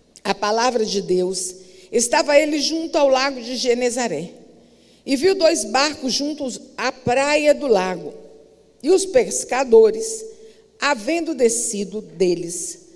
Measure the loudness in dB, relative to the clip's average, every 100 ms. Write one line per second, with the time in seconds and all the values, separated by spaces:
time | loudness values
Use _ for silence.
0 | _ -8 -4 -2 0 0 0 0 -2 -4
1 | -2 0 0 -4 -10 -12 -20 -20 -6 -2
2 | 2 0 4 4 4 0 -2 -4 -2 2
3 | 2 2 0 -4 -8 -4 0 0 0 -2
4 | -4 -4 -8 -14 -20 -20 _ _ _ _
5 | -4 0 2 4 2 2 -2 0 0 -2
6 | -4 -4 -4 -6 -8 -10 -14 -6 -6 -4
7 | -2 0 2 2 4 2 2 2 2 -6
8 | -10 -14 -20 -20 -20 _ _ _ 0 2
9 | 2 0 0 -4 -4 -4 6 8 8 4
10 | -6 -8 -12 -18 -20 -20 _ _ -2 -2
11 | -2 -4 -4 0 0 0 -4 -6 -6 -8
12 | -12 -2 0 0 -6 -10 -12 -14 -20